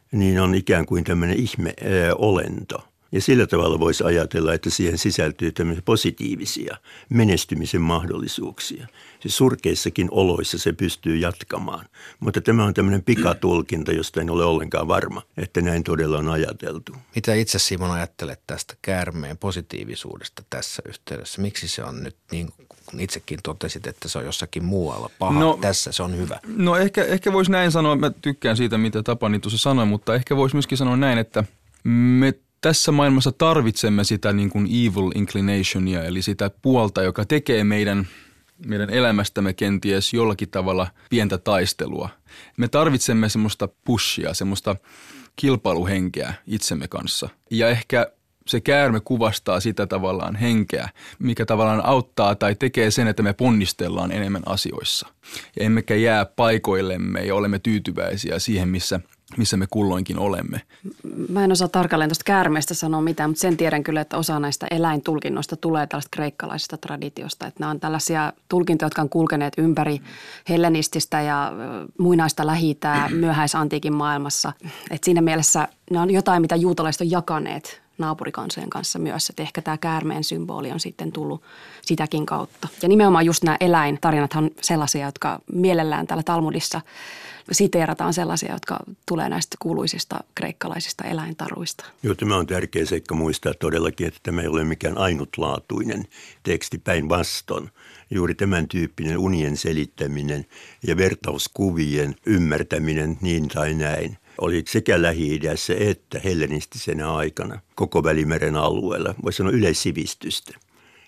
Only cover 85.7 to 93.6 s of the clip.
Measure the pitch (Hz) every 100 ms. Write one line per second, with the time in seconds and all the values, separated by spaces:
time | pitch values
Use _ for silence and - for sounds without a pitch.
85.7 | 170 156 151 160 165 156 170 160 160 -
86.7 | 165 - - - - - - - 185 196
87.7 | 175 160 160 170 170 170 165 - - -
88.7 | - - 190 - 170 151 165 - - 170
89.7 | 160 160 165 - - - - 170 - 170
90.7 | 170 160 - - 165 160 160 156 - 165
91.7 | - - - 104 95 104 98 85 92 87
92.7 | 85 80 82 - 82 80 76 - 71